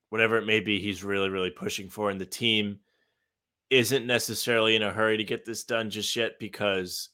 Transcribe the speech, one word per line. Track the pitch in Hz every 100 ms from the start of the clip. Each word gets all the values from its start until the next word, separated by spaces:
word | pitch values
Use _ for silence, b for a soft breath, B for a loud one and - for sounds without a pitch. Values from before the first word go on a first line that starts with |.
| _
whatever | 110 113 113
it |
may | 104 110
be | 98 98
he's | 101 92
really, | 98 98 98
really | 95 90
pushing | - 98 - 95
for. | 107 104
And | 98
the |
team | 90 - 117 107 104 101 _ _ _ _ _ _ _ _ -
isn't | 131 113 131
necessarily | 120 120 - 107 123 117 110
in | 110
a | 104
hurry | 101 110 110
to |
get | 104 117
this | 113 110
done | - 117 107
just | 104 98
yet | 120 113 -
because | 107 - 104 95 90 - -